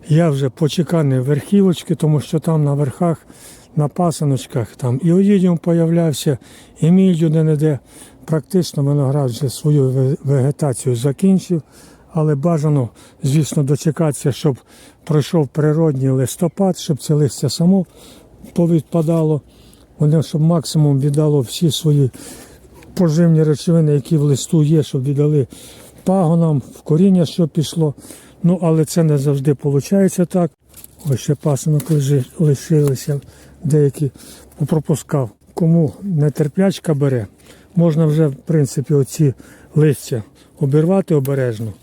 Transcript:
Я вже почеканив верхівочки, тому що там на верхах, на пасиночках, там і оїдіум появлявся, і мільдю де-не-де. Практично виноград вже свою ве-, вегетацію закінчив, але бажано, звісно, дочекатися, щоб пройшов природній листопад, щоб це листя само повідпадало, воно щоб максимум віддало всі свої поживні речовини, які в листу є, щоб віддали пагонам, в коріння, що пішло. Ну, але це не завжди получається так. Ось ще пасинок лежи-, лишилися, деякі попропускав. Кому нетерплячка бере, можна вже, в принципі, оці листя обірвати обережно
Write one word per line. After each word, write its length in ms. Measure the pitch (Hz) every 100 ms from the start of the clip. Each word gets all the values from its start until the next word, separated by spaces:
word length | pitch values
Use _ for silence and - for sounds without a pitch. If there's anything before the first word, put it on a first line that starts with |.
| -
Я 220 | 156 170
вже 200 | 139 139
почеканив 720 | - 160 - 156 170 143 131
верхівочки, 680 | 127 147 - 202 190 165 -
тому 260 | 170 156 151
що 200 | - 160
там 240 | 170 160
на 100 | 147
верхах, 520 | 143 147 - 175 165 _ - - - - -
на 120 | 147
пасиночках, 880 | - 175 147 151 131 - 135 110 -
там 240 | 127 120
і 80 | 170
оїдіум 460 | 175 196 202 185 170
появлявся, 800 | - 170 165 170 165 131 - 135 - - - -
і 100 | 156
мільдю 380 | 185 190 165 165
де-не-де. 500 | 156 156 151 156 139 _ - - -
Практично 580 | - 156 - 185 165 -
виноград 480 | 139 147 135 143 135
вже 180 | 113 139
свою 420 | - 151 147 131
ве-, 260 | 131 131 151
вегетацію 720 | 135 139 131 143 151 123 139 120
закінчив, 680 | 143 131 196 190 - 170 - - - - _
але 220 | 165 156
бажано, 540 | 147 160 165 151 147 117 - - _
звісно, 400 | 139 151 143 -
дочекатися, 680 | 135 147 165 - 160 139 151
щоб 260 | - 156 127 _ - - _
пройшов 440 | - 156 - 170 139
природній 600 | - 151 151 165 135 135
листопад, 680 | 131 127 - 170 - 190 -
щоб 200 | - 147
це 160 | -
листя 340 | 151 147 - 143
само 380 | - 170 196 175 - - - - - -
повідпадало, 880 | - 170 170 - 170 156 165 156 151 - - - - _ -
воно 240 | 151 160
щоб 180 | - 165
максимум 600 | 160 170 - 160 147 139
віддало 400 | 143 143 151 147
всі 300 | 123 - 170
свої 400 | - 160 147 131 - - - - - - - -
поживні 480 | - 175 151 170 160
речовини, 500 | 156 147 - 165 151
які 240 | 147 - 160
в 60 |
листу 400 | 147 135 - 170
є, 200 | 147 160
щоб 220 | 135 143
віддали 420 | 131 139 151 151 123 - - - - -
пагонам, 580 | - 190 160 170 165 147 - -
в 20 |
коріння, 460 | - 160 196 185 156
що 220 | - 165
пішло. 460 | - 139 - 156 - - - - -
Ну, 160 | 175 180
але 220 | 170 160
це 180 | 156 -
не 160 | 160 147
завжди 360 | 143 139 135
получається 680 | 135 143 139 - 196 190 -
так. 260 | 175 185 170 _ _ - - - 147
Ось 100 | 127
ще 140 | -
пасинок 560 | 143 156 139 - 151 -
лежи-, 340 | 156 135 143 127 -
лишилися, 840 | 151 139 - 156 143 131 - 143 - - - -
деякі 460 | 156 151 143 - 143 - - - - -
попропускав. 720 | 147 160 - 151 - 151 120 _ _
Кому 380 | - 165 170 156 -
нетерплячка 920 | 202 165 147 - 151 - 190 - -
бере, 320 | 143 139 127 101 _ - - _
можна 320 | - 170 156 160
вже, 200 | 151 156
в 80 |
принципі, 600 | 139 - 160 139 - 131
оці 400 | 143 135 - 147 - - - -
листя 480 | - 151 131 - 123 104 _ - -
обірвати 540 | 143 151 160 196 185
обережно 580 | 151 135 139 127 110 113 92